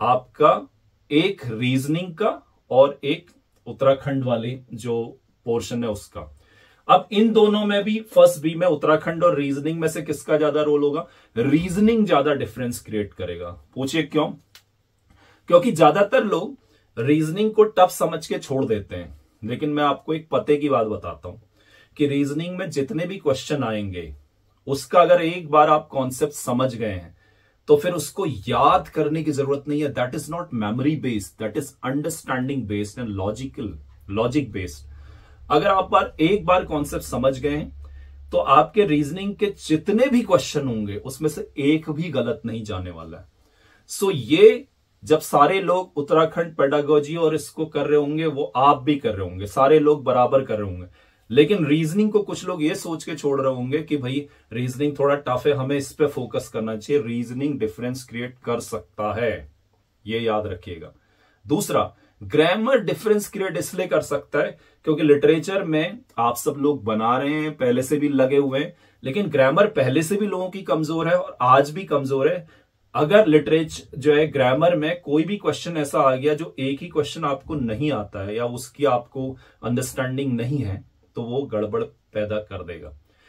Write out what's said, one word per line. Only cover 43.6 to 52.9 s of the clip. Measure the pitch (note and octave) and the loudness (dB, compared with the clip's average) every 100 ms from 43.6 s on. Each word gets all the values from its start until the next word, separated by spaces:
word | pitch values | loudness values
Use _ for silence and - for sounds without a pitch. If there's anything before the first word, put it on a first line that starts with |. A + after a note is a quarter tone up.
| _ _ - | _ _ -14
So | - F#3+ D#3+ | -4 -2 -2
ये | A2 D#3+ G#3+ B3 - _ _ _ | 0 8 8 8 -2 _ _ _
जब | - D3+ | 0 0
सारे | - - D3 F#3+ | 2 4 4 4
लोग | F3 F3+ F#3 - | 0 0 -2 -6
उत्तराखंड | - D#3+ D#3+ E3+ E3+ D#3+ | 0 2 2 0 -6 0
पेडागोजी | C#3 D3 C#3+ D3+ C#3+ E3 | 0 2 2 2 2 0
और | D#3+ D3+ | 0 0
इसको | - - D#3 | -6 -8 -6
कर | D3 C#3+ | -4 0
रहे | D3 | 2
होंगे, | C#3+ D#3 D#3+ | 2 -2 -2
वो | C3+ D3 C3 | -2 -4 2
आप | C3+ C#3+ | 4 4
भी | C3 C#3+ | 2 0
कर | A#2 G2 | -2 -4
रहे | F2+ | -8
होंगे, | F#2 G2+ | -8 -6
सारे | - C3+ D#3 | 2 6 6
लोग | D3 D3 | 6 2
बराबर | B2+ B2+ B2 C3+ | 2 2 4 2
कर | C3 A2 | 0 -4
रहे | G#2 | -4
होंगे, | F2+ F2 _ _ _ - | -8 -14 _ _ _ -2
लेकिन | A#2+ D#3 G3+ C#3+ | 4 4 4 2
reasoning | D#3 D#3 F#3+ G#3+ | 0 0 0 2
को | G#3 | 0
कुछ | G3 F3 F3+ | -2 -6 -6
लोग | E3+ | -4
ये | D3+ - | -2 -4
सोच | F3+ | -6